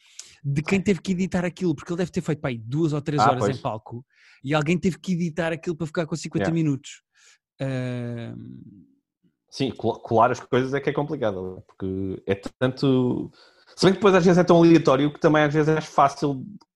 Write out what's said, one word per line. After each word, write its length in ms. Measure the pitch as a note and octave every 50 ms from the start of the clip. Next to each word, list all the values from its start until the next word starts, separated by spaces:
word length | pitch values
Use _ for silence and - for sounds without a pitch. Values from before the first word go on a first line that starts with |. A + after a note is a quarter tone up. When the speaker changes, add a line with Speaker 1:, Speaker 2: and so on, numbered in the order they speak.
| _ _ _ - - - - _ -
Speaker 1:
De 180 | C#3+ C#3 D#3
quem 180 | D#3 - G3 G3
Speaker 2:
Sim. 40 | -
Speaker 1:
teve 180 | G#3 F#3+ D#3
que 120 | - F#3+ F#3
editar 320 | F3 F#3+ E3 - F3+ F3
aquilo, 280 | F3+ E3 - F#3 E3+ D3
porque 160 | - - -
ele 100 | E3+ E3+
deve 120 | F3+ -
ter 80 | - F#3
feito, 220 | - - D3 D3+
pá, 80 | - C#3
aí 80 | B2
duas 340 | A2+ A2 A#2 C3 D#3 E3+ D3+
ou 100 | D3 D3
três 200 | C#3+ - D3 C#3+
Speaker 2:
Ah, 80 | G#2+ A#2+
Speaker 1:
horas 100 | C3 B2+
Speaker 2:
pois. 180 | G#2+ G2+ A2
Speaker 1:
em 40 | -
palco 440 | - C3 G#2+ A2 - - A#2 A#2+ - _ _ _ _ _ _ _ -
e 100 | C3 D#3
alguém 240 | D3+ D3 D#3 F3+
teve 220 | E3 - F#3+ D3+ -
que 140 | - F#3 F3+
editar 400 | E3 F3+ E3 D3+ F3+ E3 E3 E3
aquilo 240 | D3+ - F3+ E3
para 100 | D3+ E3+
ficar 180 | D3+ - F3+ E3
com 120 | D#3 E3+
cinquenta 320 | D#3 - D#3+ - E3+ G3 F3+
Speaker 2:
Yeah. 40 | E3
Speaker 1:
minutos. 480 | E3 D#3+ D3 C#3 C3+ - - - - _ _ _ _ _ _ _ _ _ _ _ -
Ahm. 760 | C#3 C3+ C3 B2+ B2+ B2 B2 B2 A#2+ A#2+ A#2+ A#2 A#2 A#2 A2+ A#2+ A2+ B2 B2+ B2 - A2 G2+ F#2+ D#2 _ _ _ _ _ _ _ _ _ _ _ _ _
Speaker 2:
Sim, 220 | - - C3+ A#2
col-, 280 | - - - A2 A2 -
colar 300 | - - A#2 A2 A2+ B2
as 80 | B2+ -
coisas 340 | - - - B2 C3 C3 C3+
é 40 | C#3
que 100 | C#3 D3
é 40 | C#3+
complicado, 680 | D3+ C#3+ C#3+ D#3 B2+ A#2+ G#2+ G2 F2+ F#2 F#2 F#2 - -
porque 560 | _ _ - G2 F#2+ F#2+ F#2+ G2 F#2+ F2+ - -
é 80 | - G2 - - - _ -
tanto. 720 | B2+ B2+ B2+ - C#3+ C#3 C3 B2+ B2 B2 - - - - _ _ _ _ _ _ _ _ -
Se 100 | - -
bem 80 | F#3 F#3+
que 40 | -
depois 140 | G#3+ G3 F#3
às 100 | F#3 E3
vezes 140 | G3 F3
é 60 | F3+ E3+
tão 140 | F3 F3
aleatório 540 | E3+ E3+ E3+ E3 D#3 - D#3 C3 C3+ D3 D3 D3
que 60 | -
também 240 | - D#3+ D3+ D#3 D3+
às 100 | D3 C#3+
vezes 160 | D#3 D3+ D#3
é 40 | D#3
mais 120 | D#3 D#3
fácil 600 | - - - C#3+ C3+ - - D#3+ C#3+ C#3 - - - - - _ _ _